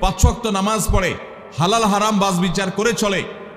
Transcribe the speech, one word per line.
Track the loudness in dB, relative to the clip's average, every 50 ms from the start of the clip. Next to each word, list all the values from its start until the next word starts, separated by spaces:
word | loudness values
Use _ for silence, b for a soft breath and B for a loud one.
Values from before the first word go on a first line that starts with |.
পাঁচ | -2 -2 2 4 4
ওয়াক্ত | 4 4 2 -2
নামাজ | -2 -2 0 0 0 0 0 0 0 0
পড়ে, | 2 0 0 -2 -4 -10 -14 -18 -18 -18 -12 -4 -2
হালাল | 0 2 2 2 2
হারাম | 2 2 2 2 2 2 2
বাজ | 2 2 2 2
বিচার | 0 0 0 0 -2 -2
করে | -2 0 0 0 0
চলে, | 0 0 0 0 -2 -4 -6 -10 -14 -14 -16 -16